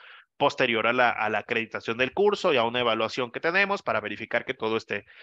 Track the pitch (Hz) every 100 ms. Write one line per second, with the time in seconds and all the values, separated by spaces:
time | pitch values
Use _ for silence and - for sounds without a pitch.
0 | - - - - 139 - 127 113 110 123
1 | 120 - 107 107 - 117 113 104 - 113
2 | 131 - 208 202 185 135 113 120 120 110
3 | 113 - 123 - 160 180 196 202 - 110
4 | 104 104 110 117 110 107 110 110 - 101
5 | - -